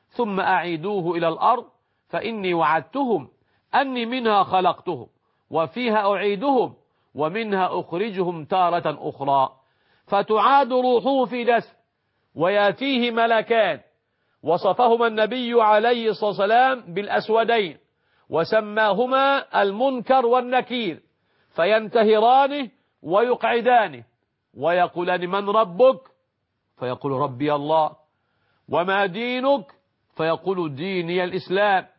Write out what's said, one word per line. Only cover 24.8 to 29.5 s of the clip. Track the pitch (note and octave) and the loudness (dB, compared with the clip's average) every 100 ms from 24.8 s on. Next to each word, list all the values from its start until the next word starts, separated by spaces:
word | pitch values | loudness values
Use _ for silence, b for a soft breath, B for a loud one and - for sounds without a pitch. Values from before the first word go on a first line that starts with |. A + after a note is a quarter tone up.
| E3+ E3+ F3+ F3+ F3 | 0 -2 -4 -2 -2
"من | G3 G3+ | -4 0
ربك؟" | A3 G#3 F3 B3+ C4 - _ _ _ _ _ _ - | 0 0 4 4 2 -6 _ _ _ _ _ _ -10
فيقول: | B2 B2 C#3 | -8 -6 -4
"ربي | C3+ C#3+ B2 D3 | -2 -4 -4 -2
الله". | D3 D3 D#3+ D#3 - _ _ _ _ _ _ - | -2 0 0 0 -4 _ _ _ _ _ _ -6
"وما | D3+ F3+ G3 G3 | -4 0 0 0
دينك؟" | F#3+ A#3+ B3+ C4+ | -2 -6 -2 0